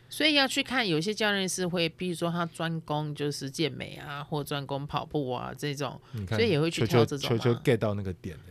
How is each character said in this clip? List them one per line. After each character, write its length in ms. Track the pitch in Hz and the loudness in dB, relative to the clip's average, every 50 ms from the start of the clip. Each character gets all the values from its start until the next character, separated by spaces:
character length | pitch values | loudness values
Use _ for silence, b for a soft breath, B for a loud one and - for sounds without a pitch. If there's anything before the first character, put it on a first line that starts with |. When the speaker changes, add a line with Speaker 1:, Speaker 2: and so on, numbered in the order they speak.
| B B | B B
Speaker 1:
所 160 | - - 294 | -4 0 2
以 80 | 311 294 | 4 4
要 140 | 285 269 254 | 4 4 2
去 140 | - 277 | 2 -2
看， 240 | 269 - 240 262 233 | -2 0 -2 0 0
有 140 | 190 160 151 | 2 2 2
些 140 | 165 214 214 | 2 0 -2
教 180 | - 220 208 | 0 0 2
练 160 | 202 196 190 180 | 2 2 0 -2
是 200 | - 185 180 175 | -2 -2 -2 0
会， 200 | 170 180 170 160 | 0 2 0 0
比 220 | - - 180 180 | 0 -2 -4 -4
如 60 | 170 | -2
说 160 | 156 170 170 | -2 -2 -2
他 140 | 170 175 170 165 | 0 -2 -2 -4
专 340 | - - 165 165 165 160 | -4 -4 -4 -4 -4 -4
攻 320 | 160 - 147 151 151 151 147 | -4 -4 -2 -2 -2 -4 -4
就 180 | 147 143 147 | -4 -2 -2
是 180 | 143 - 139 135 | -2 -4 -6 -8
健 220 | 131 - 160 135 | -4 -2 -2 -2
美 240 | 127 127 - 95 - | -2 -4 -10 -12 -12
啊， 280 | - 139 147 143 143 143 | -12 -12 -10 -10 -10 -8
或 200 | - 160 147 139 | -6 -4 -4 -2
专 220 | - 151 143 139 | -2 -4 -4 -4
攻 200 | 127 139 135 143 143 | -4 -4 -6 -4 -4
跑 180 | - 131 123 | -4 -4 -4
步 260 | 156 - 151 139 127 | -2 -2 -2 -2 -2
啊 220 | 123 120 120 127 127 120 | -2 -4 -4 -6 -6 -6
这 160 | 143 147 139 | -4 -4 -4
种， 260 | 135 143 120 - - B B | -4 -4 -6 -6 -8 B B
Speaker 2:
你 140 | B 113 98 | B -8 -4
看， 120 | 90 117 214 | -2 2 2
Speaker 1:
所 80 | 233 | 4
以 40 | 226 | 4
也 100 | 170 143 | 4 4
会 100 | 156 175 | 4 2
去 160 | - - 117 107 | 2 2 2 4
挑 180 | - 120 113 | 6 6 6
这 120 | - 147 139 | 6 2 -2
种 120 | 135 131 | 0 0
嘛。 80 | 120 110 | 2 4
Speaker 2:
球 60 | - | 4
球， 100 | 120 120 | 4 4
球 60 | - | 4
球 20 | - | 4
get 140 | 143 120 104 | 4 4 4
到 160 | 113 107 101 | 4 0 0
那 80 | 101 | 0
个 100 | 98 95 90 | -2 -4 -6
点 220 | - - 95 - - | -6 -8 -10 -10 -10
了。 60 | - 90 | -14 -18